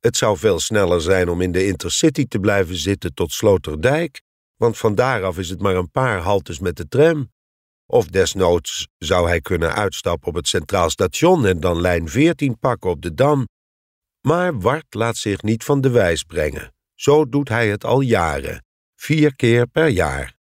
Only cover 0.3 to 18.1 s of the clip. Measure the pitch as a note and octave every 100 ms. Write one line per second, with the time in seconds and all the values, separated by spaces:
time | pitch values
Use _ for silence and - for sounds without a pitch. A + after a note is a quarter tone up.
0.3 | G#2 A2 F2 - A2 F#2+ F2 D#2+ F#2+ F2
1.3 | F2 F2+ F2 G2 F2+ - - E3 D3 C#3
2.3 | G#2+ G2 G2+ F2+ F2+ D#2+ G2+ F2+ - E2+
3.3 | - - F#2+ D2+ D2+ B2 D3 E3+ - _
4.3 | _ _ _ A#2 G#2+ A2+ G2+ B2+ B2 F#2+
5.3 | E2+ F2 F2 G2 F#2 F2 - C3 G2+ E2+
6.3 | G2+ - E2 G2 - D#2 B2+ D#3 D#3+ C3+
7.3 | _ _ _ _ _ _ - F2 F2+ F2+
8.3 | G2 F2+ F2 - - - _ D#2+ F2+ F2
9.3 | F2 - F2+ E2 - G2+ - - E2+ -
10.3 | E2+ D#2+ F#2+ D#2 G2 E2+ - F#2 - E3
11.3 | F3+ G#2+ F2+ F2+ E2+ F2 F2 E2 G#2+ D#3
12.3 | D#3+ C#3+ A2+ C3+ A#2 F#2 E2 E2+ D#2 C3+
13.3 | D3 A#2+ _ _ _ _ _ _ _ B2+
14.3 | E3 F3+ C#3 F#2 C#3+ - - A#2 A2+ A2
15.3 | G2 G#2+ A2 - C#3+ C3+ A#2+ F#2 E2+ -
16.3 | D#2 D2+ C#2 - _ _ _ - D3 D3+
17.3 | C#3+ C#3 A#2 A2+ G2+ - A#2+ C#3